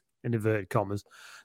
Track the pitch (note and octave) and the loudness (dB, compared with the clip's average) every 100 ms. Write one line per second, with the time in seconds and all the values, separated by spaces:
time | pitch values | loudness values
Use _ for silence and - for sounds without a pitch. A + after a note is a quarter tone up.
0 | _ _ A#2+ A#2 G#2+ G#2+ F#2+ A2+ G2 G2+ | _ _ -2 0 2 0 2 0 2 -2
1 | - - - - | -6 -20 -20 -16